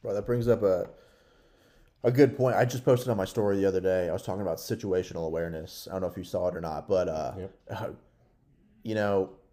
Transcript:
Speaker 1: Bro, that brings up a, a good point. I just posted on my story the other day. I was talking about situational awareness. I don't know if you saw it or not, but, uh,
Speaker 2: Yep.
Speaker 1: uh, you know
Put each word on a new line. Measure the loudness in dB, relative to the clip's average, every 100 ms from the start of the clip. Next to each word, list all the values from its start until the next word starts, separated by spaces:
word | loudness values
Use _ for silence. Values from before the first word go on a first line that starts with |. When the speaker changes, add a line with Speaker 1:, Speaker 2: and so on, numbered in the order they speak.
Speaker 1:
Bro, | -4
that | -4 -2
brings | 0 2
up | 4
a, | 4 2 0 -10 -20 _ _ _ _ _ _ _ _ _
a | 0
good | 6 6 6
point. | 2 4
I | 2
just | 0 2
posted | 2 2
on | -2
my | -2
story | 0 0 2
the | 2
other | 2
day. | 2 0 0
I |
was | -4
talking | -4 -4
about | -4 -4
situational | -4 -6 0 0 -2 -6 -4
awareness. | -2 -4 -6 -10 -14 -8
I |
don't | -4
know | -4
if | -6
you |
saw | -6 -2 -2
it | -2
or |
not, | -6 -6 0
but, | 0 2
uh, | -2 -4 -8
Speaker 2:
Yep. | -12 -14 -14
Speaker 1:
uh, | -10 -8 -10 _ _ _ _ _ _ _ _
you | -6
know | -2 2 2 0 -6 _